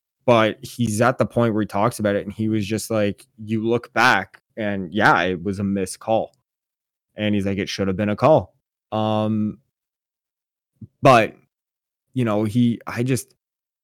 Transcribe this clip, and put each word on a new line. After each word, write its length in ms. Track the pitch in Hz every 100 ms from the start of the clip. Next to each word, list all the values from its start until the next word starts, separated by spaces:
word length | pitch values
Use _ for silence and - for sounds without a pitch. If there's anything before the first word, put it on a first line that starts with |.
| _ _ -
But 320 | 117 110 -
he's 360 | - - 113 104
at 160 | 117 -
the 60 | 107
point 280 | - 117
where 80 | 107
he 60 | 104
talks 320 | 101 110 -
about 160 | 107 101
it 100 | 87
and 80 |
he 160 | 104 110
was 160 | 110 98
just 240 | 107 -
like, 360 | 113 104 98 _ -
you 200 | 107 110 113
look 280 | 117 -
back 480 | - 123 107 95 - _ -
and, 340 | 107 98 92
yeah, 280 | 98 117 123
it 220 | 87 92
was 160 | 90 98
a 40 |
missed 360 | 101 98 95 -
call. 340 | - 113 87 _ _ _ _ _ _ _ _ -
And 200 | 107 104
he's 100 | 98
like, 140 | 98
"It 100 | 85
should 180 | - 95
have 80 | 92
been 140 | 104
a 60 | 104
call." 380 | 131 156 92 _ _ _ _
Um, 680 | 107 107 107 107 110 107 - _ _ _ _ _ _ _ _ _ _ _ _ - _
but, 340 | 135 123 101 - _ _ _ _ _ _ _
you 120 | 127 117
know, 180 | 107
he, 380 | 110 117 120 113 -
I 160 | 104
just, 300 | 123 131 - _ _ _ _ _